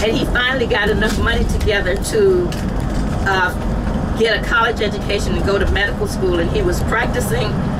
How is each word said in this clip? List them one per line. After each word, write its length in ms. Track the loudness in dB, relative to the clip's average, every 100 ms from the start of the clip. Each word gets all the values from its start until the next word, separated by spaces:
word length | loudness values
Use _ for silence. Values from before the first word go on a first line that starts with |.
and 140 | 0 0
he 80 | 0
finally 400 | 0 0 0 0
got 220 | 2 2
enough 300 | 2 0 2
money 240 | 0 2
together 520 | 0 0 2 0 0 -2
to, 520 | 0 2 4 4 2 -2 -2 -2 -2 -2 -2 0 0
uh, 440 | 0 0 -2 -2 -2 -2 -2 -2 0
get 240 | 0 0
a 60 | 0
college 320 | 2 2 0
education 540 | -2 -2 -2 -2 0
and 100 | 0
go 140 | 0 2
to 120 | 2
medical 340 | 2 0 -2 -4
school. 320 | -2 0 0
And 120 | 0
he 120 | 0
was 200 | 0 0
practicing 680 | 0 0 0 -2 -2 -2 0 -2 -2 -2